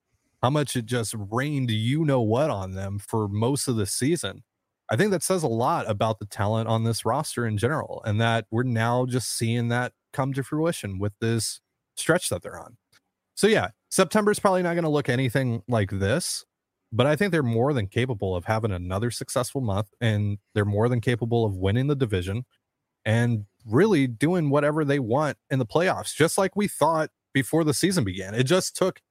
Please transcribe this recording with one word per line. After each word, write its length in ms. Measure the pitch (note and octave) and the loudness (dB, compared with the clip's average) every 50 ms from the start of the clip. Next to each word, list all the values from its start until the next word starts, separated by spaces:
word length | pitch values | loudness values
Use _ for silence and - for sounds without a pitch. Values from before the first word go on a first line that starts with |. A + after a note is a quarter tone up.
| _ _ _ _ _ _ _ - - | _ _ _ _ _ _ _ -2 0
how 80 | B2 | 0
much 260 | C#3+ D3+ D3 - - | 2 2 -2 -2 -2
it 80 | B2+ A2+ | -4 -4
just 300 | A2 B2 B2 A2+ - - A2+ | -2 -2 -2 -2 -4 -6 -8
rained 520 | G2+ G2 G#2+ A#2+ C3 D3 D3+ C#3 C3 A#2+ | -8 -4 -2 -2 -2 -2 -2 -2 -2 0
you-know-what 800 | A2 G#2+ A2 A#2 C3+ D#3 E3 D3 C3+ B2+ A#2 G#2+ A2 A#2+ D3+ D#3+ | 0 0 0 0 0 0 2 2 2 2 4 2 2 2 2 0
on 240 | A#2 G2 F#2 F#2+ F#2 | 0 -4 -4 -6 -8
them 240 | F#2 F#2+ G2 G2 G#2 | -8 -6 -6 -6 -8
for 260 | - - - A2+ G#2+ | -8 -4 -2 -2 -2
most 400 | G2+ G2 G#2 A2 A#2+ C#3+ C#3 - | 0 -2 0 0 0 0 -2 -2
of 80 | - B2 | -2 -2
the 100 | A2 G2+ | -2 -2
season, 580 | F#2 - - B2 C3+ E3+ D#3+ - G2 F#2+ - - _ _ _ _ _ _ _ _ - | -2 -2 -2 0 0 0 -2 -4 -8 -10 -12 -18 _ _ _ _ _ _ _ _ -4
I 60 | A2 | 0
think 140 | A#2 F3+ G#3+ | 2 2 2
that 120 | G3 E3 - | 2 0 0
says 200 | - F#3 F#3 D#3 | 0 0 0 0
a 60 | C3 | 0
lot 420 | A2+ A2+ A#2+ C#3+ E3+ D#3 A2 - | 0 2 2 2 0 0 0 -2
about 280 | G#2+ G2+ A#2 A2 A2 - | -2 0 0 0 0 -2
the 80 | G#2+ | -6
talent 420 | G#2 - - G#2 G2+ A2 A2+ A2+ A2+ | -12 -4 -2 0 0 0 0 0 0
on 160 | A2+ A2+ A2+ | 0 0 0
this 200 | A2+ A2+ - - | 0 -2 -2 -2
roster 420 | A2 A#2 C#3 D#3 - - - A#2+ | -2 0 -2 -2 -4 -4 -4 -2
in 100 | A2+ G#2+ | -2 0
general, 460 | G#2 A2 B2 D#3 C#3+ G#2+ - - - - | 0 0 0 0 0 -4 -6 -8 -8 -4
and 160 | A2+ G#2 G#2+ | -2 0 2
that 260 | A2+ A2+ A#2 A2+ A2 - | 2 2 2 0 -2 -2
we're 120 | - A2+ B2 | -2 0 0
now 440 | C3 A#2+ A2+ A2+ A#2 A#2+ B2 B2+ | 0 2 2 2 2 2 2 0
just 300 | B2+ A#2+ B2+ G#2+ - - | 0 0 -2 -2 -4 -4
seeing 320 | - A#2+ A2+ A#2 A#2+ A#2 A#2 | -2 -2 0 0 0 0 0
that 260 | A#2+ B2 B2 A#2+ - _ _ _ - | 0 0 -2 -4 -6 _ _ _ -4
come 220 | - C3+ C3+ C3+ | -2 -2 -2 -2
to 80 | C3+ C3 | -4 -4
fruition 560 | - - D3+ D#3 E3+ E3 - - G#2 F#2+ F#2 | -4 -2 -2 -2 -2 -2 -4 -6 -8 -6 -4
with 160 | G2+ G#2 G2+ - | -4 -4 -4 -2
this 400 | A2+ A2+ A2+ A#2 A2 - - - _ _ _ _ _ _ - | -2 0 0 0 -2 -4 -6 -10 _ _ _ _ _ _ -12
stretch 320 | - - - D#3+ F3+ - - | -6 0 2 2 2 2 -2
that 140 | A#2+ F2 - | -6 -6 -6
they're 180 | - - E2+ | -10 -14 -14
on. 160 | D#2+ D#2+ - _ _ _ _ _ _ _ _ _ _ _ - | -16 -16 -20 _ _ _ _ _ _ _ _ _ _ _ -6
So, 100 | - - | 2 4
yeah, 240 | G#3 A3 E3 G2 F2+ - _ _ - | 4 4 4 2 0 -4 _ _ -4
September's 480 | - - F#3+ E3+ - G#3+ G#3 G#3 G#3 - | 2 2 2 4 4 2 4 4 2 2
probably 240 | - G#3 F#3 F#3 F3+ | 2 2 2 2 2
not 120 | F3 E3+ | 0 0
gonna 160 | E3+ E3+ D#3+ | 0 0 2
look 180 | D3 D3 C#3 - | 0 0 2 2
anything 540 | B2 B2 C3+ B2+ - C#3+ C3 B2+ A#2 A#2 - | 0 2 2 0 0 0 0 0 -2 -4 -4
like 240 | - B2 A2+ G#2 F#2 | -2 0 0 0 0
this, 540 | G2+ F#2 G2 F#2+ A#2 E3 - - - - - _ _ _ _ _ _ _ _ - - | 0 -2 0 0 0 0 -2 -4 -6 -8 -10 _ _ _ _ _ _ _ _ -6 0
but 140 | G#2+ B2 | 2 4
I 80 | C#3+ D3+ | 4 4
think 160 | C#3+ G3+ G3+ | 2 2 2
they're 140 | E3+ E3 C#3+ | 2 2 2
more 280 | A#2 A#2 A2+ A#2+ C#3+ D3+ | 2 2 2 0 0 0
than 140 | B2+ G#2 | -2 -2
capable 480 | F#2+ - A#2 A#2+ C3 B2+ G2 G#2 F#2+ F#2 | -2 -2 -2 -2 -2 -2 -4 -4 -4 -4
of 120 | F2+ E2+ | -4 -2
having 260 | - A2 - A2+ G#2+ F#2+ | -2 -2 -2 -2 -2 -4
another 400 | F2 F2 F2+ F#2 G2 A2 A#2+ - | -4 -6 -4 -4 -2 -2 -4 -4
successful 480 | - C3 - - C3 B2 - - C#3 | -6 -8 -6 -4 -4 -4 -4 -4 -4
month, 300 | C3 A#2+ A#2 G#2+ G#2+ - _ - | -4 -2 -2 -2 -4 -4 _ -2
and 380 | A#2+ A2+ G#2+ G#2 G#2 G#2 G2+ G#2 _ _ - | -2 0 0 0 0 -2 -4 -6 _ _ -2
they're 80 | G#2+ G#2 | 0 0
more 240 | G#2 G2+ G2+ A2+ A#2+ | 2 2 2 2 2
than 120 | B2+ A#2+ | 2 0
capable 440 | A2 - B2 A#2 B2 A#2 A#2 A#2 A2+ | 0 0 0 0 0 0 0 2 2
of 100 | G#2+ G2 | 0 0
winning 320 | F#2 F#2+ G2 G2+ B2 C3 | 0 0 2 2 2 2
the 80 | C#3+ D3 | 0 0
division 500 | C3+ C3+ A2 G#2 F#2 E2+ F#2 G2 A#2 B2+ _ _ _ _ _ _ _ _ _ _ _ - | 0 0 0 0 -2 -2 -2 -6 -6 -8 _ _ _ _ _ _ _ _ _ _ _ -2
and 400 | A2+ A2 A#2 A#2 A#2+ A#2 G#2+ G2+ - _ _ - | 0 2 2 2 2 0 -2 -4 -8 _ _ -8
really 440 | A#2 G#2 C3 F#3 A3+ G#3 D3 C3+ B2+ | 0 2 4 4 4 4 2 2 0
doing 420 | A#2 G#2+ - D#3 F3+ F3+ D#3+ C#3+ | 0 0 0 0 2 2 2 2
whatever 340 | C3+ D3 C#3+ D3 D3+ D#3 D#3 | 2 2 2 2 2 0 0
they 140 | C#3 C#3+ C#3+ | 0 0 0
want 380 | C3 G#2 A2+ C#3 D#3 C#3+ - _ _ - | 0 0 0 0 0 0 -4 _ _ -4
in 120 | C#3+ C3 | -2 -2
the 60 | B2+ | 0
playoffs, 460 | G#2+ - D3+ F3 F#3 D3+ F#2+ F#2 - - | 0 0 2 2 2 0 -2 -4 -6 0
just 240 | - D3+ E3 - | 2 2 2 4
like 200 | - G3 F#3 - | 2 0 0 0
we 100 | G3 G#3 | -2 -2
thought 440 | - - - C#3+ D#3 E3 D#3+ D#3 C#3 _ _ _ _ - | -2 0 2 2 2 4 2 0 -2 _ _ _ _ -2
before 300 | C#3 C3 - - D#3+ E3 | -2 0 2 2 2 2
the 100 | D3+ C#3 | 2 0
season 300 | - - F#3 G3 F3+ B2+ | 2 2 2 2 2 0
began. 320 | G2 F2+ F#2+ F#2 F#2 G#2 | -2 -4 -6 -8 -6 0
It 80 | A#2 C3 | 0 2
just 340 | B2+ E3+ F#3+ F3+ - - | 4 4 2 2 0 -2
took 240 | - F3+ F#3 F3+ - _ _ | 0 0 0 -2 -4 _ _